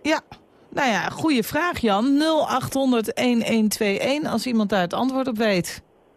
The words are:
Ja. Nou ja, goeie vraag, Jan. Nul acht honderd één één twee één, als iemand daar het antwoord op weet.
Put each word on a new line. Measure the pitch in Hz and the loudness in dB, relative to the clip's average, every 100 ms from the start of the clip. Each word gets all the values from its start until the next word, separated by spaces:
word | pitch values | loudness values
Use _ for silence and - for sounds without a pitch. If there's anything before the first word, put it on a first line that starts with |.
Ja. | 294 311 - - _ _ - | -2 -2 -4 -20 _ _ -12
Nou | - 269 | -2 0
ja, | 196 165 | 0 -2
goeie | - 320 269 | -2 0 0
vraag, | - 294 349 339 | 0 -2 -2 -2
Jan. | 226 196 254 277 | 0 2 2 2
Nul | 311 311 254 | 2 2 0
acht | 247 254 | 0 -2
honderd | 269 269 247 214 | 0 2 2 0
één | - 247 233 | 0 2 2
één | - 226 214 | 2 2 2
twee | - 214 196 | 0 0 0
één, | - 285 311 | 0 -2 -2
als | 233 254 | -2 -2
iemand | 226 208 | 0 0
daar | 208 | 0
het | 175 | 0
antwoord | - 254 262 262 | 0 -2 -2 -2
op | 220 | 0
weet. | 226 190 165 - - _ _ | 0 0 -2 -8 -16 _ _